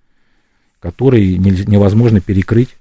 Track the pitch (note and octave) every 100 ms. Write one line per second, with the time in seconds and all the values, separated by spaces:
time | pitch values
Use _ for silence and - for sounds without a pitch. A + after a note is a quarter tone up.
0 | _ _ _ _ _ _ _ _ F2 -
1 | C3 A#2+ F#2+ F2+ G2 F#2 G#2 G2+ G2+ G#2
2 | A#2+ G#2+ - G2 - A2+ B2+ _